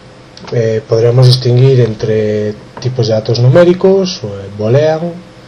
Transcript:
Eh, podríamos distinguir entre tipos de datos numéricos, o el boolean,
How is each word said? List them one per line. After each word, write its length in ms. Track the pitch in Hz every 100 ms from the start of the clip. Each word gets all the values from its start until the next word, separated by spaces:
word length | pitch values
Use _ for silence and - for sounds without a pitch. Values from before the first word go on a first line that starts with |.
| - - - - -
Eh, 320 | 123 113 110 -
podríamos 420 | 113 120 123 127
distinguir 520 | 127 123 123 131 127
entre 720 | 113 107 107 110 107 107 107 104 - -
tipos 260 | 123 - 110
de 80 |
datos 240 | 110 - 113
numéricos, 840 | 127 170 175 180 190 196 180 -
o 160 | 107 101
el 100 | 98 101
boolean, 540 | 107 135 156 160 170 175 - -